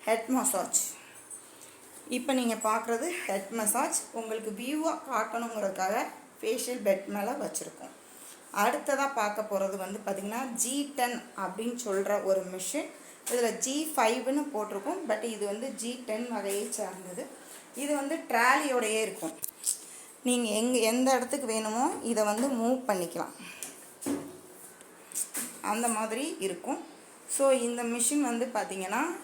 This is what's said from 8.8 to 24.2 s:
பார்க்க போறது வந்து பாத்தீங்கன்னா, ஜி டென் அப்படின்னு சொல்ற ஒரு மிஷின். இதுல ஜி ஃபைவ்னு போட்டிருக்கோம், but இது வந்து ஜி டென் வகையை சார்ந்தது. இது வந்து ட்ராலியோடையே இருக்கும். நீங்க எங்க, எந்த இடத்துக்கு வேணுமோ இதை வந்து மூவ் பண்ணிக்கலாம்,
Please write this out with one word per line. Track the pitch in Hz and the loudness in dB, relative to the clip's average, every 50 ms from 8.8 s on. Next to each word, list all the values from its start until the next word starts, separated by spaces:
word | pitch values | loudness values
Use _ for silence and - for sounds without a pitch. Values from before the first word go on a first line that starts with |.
| 285 - 269 262 277 277 277 | 0 0 2 2 2 2 2
பார்க்க | 240 208 208 208 220 214 214 | 2 2 2 2 -2 -2 0
போறது | 202 190 196 190 196 | 0 0 2 0 0
வந்து | 196 190 180 202 208 | -2 -4 -6 -6 -4
பாத்தீங்கன்னா, | - 202 190 196 196 202 214 240 269 254 233 | -2 -2 -2 -2 -2 -4 -2 -2 -4 -4 -2
ஜி | - - 240 269 285 285 285 - | -2 0 0 0 -2 -2 -2 0
டென் | - 247 240 240 - - - - | 0 0 2 0 -4 -6 -10 -6
அப்படின்னு | - 190 180 185 208 226 240 240 - | -6 -4 -4 -4 -2 -4 -4 -4 -2
சொல்ற | - 220 190 196 196 196 208 202 - | -2 0 0 0 2 2 2 2 4
ஒரு | 190 190 190 185 | 4 2 2 2
மிஷின். | 185 185 190 185 - - 294 - - - - - - - - - | -2 -6 -6 -6 -2 -2 -2 -4 -4 -10 -16 -18 -18 -20 -10 -4
இதுல | - 240 247 240 226 214 | 0 2 4 4 2 2
ஜி | 190 - 254 269 294 320 302 | 0 -2 0 0 0 0 0
ஃபைவ்னு | - 269 233 220 240 254 226 254 277 294 294 294 | 4 4 6 6 4 4 2 2 2 2 0 0
போட்டிருக்கோம், | - 214 208 202 202 196 202 277 359 - 339 | -2 -2 -2 -2 -4 -4 -2 -2 -4 -2 0
but | 226 214 214 - | 0 0 0 0
இது | 233 220 202 202 | -4 -2 -2 -2
வந்து | 202 202 220 247 269 214 | -2 -2 -2 -4 -6 -6
ஜி | 185 214 233 247 247 - | -6 -6 -6 -6 -6 -4
டென் | - 214 220 240 240 | -4 -2 -2 -2 -2
வகையை | 233 208 196 196 196 202 220 240 | -2 -2 -2 0 -2 -2 -2 -4
சார்ந்தது. | - - 208 185 185 180 185 180 180 214 - - - - - - - - - - - | -4 -4 -4 -4 -6 -10 -10 -10 -8 -8 -8 -10 -12 -16 -16 -16 -18 -18 -18 -12 -6
இது | 240 285 285 302 | -4 0 2 2
வந்து | 285 277 277 320 320 - | 2 2 0 -2 -2 -2
ட்ராலியோடையே | - 254 226 240 254 269 302 302 285 254 247 226 214 214 220 | 2 4 6 8 8 8 6 4 4 2 2 2 2 2 2
இருக்கும். | 220 202 170 - - 160 - - - - - - - - - - - - - - - - - - - | 0 0 -2 -4 -6 -6 -4 -4 -8 -8 -8 -2 0 0 0 0 -4 -16 -16 -18 -18 -18 -20 -4 0
நீங்க | 247 247 247 240 220 | 2 2 4 2 2
எங்க, | 208 214 233 247 254 240 | 2 2 2 4 4 6
எந்த | 220 220 226 247 254 262 269 | 4 4 4 4 6 6 6
இடத்துக்கு | 247 240 240 - 285 277 | 4 4 0 -2 -2 -2
வேணுமோ | 226 220 220 220 214 220 233 262 320 415 - - | 0 -2 0 0 0 0 2 2 2 0 0 -2
இதை | 226 233 214 214 | 0 2 4 4
வந்து | 208 208 220 247 277 | 4 4 4 2 2
மூவ் | 269 226 226 233 262 254 - | 2 2 4 4 2 2 2
பண்ணிக்கலாம், | - 202 185 175 170 - 170 - - - - - - - - - - - - - - - - - - 285 - | 2 2 2 0 -2 -2 -4 -4 -4 -6 -14 -14 -14 -12 -12 -12 -12 -12 -16 -18 -20 -16 -8 -2 -2 -2 -2